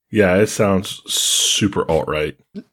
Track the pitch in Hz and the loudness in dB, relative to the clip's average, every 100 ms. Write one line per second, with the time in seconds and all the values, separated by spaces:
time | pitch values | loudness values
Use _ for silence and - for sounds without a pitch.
0 | _ 107 98 92 107 - 104 95 101 - | _ 2 4 4 2 2 2 0 -2 -10
1 | - - - - - - 104 - - 80 | -6 -4 -2 0 0 0 0 -2 0 0
2 | - 76 78 - _ 196 - | 0 -4 -4 -8 _ -20 -16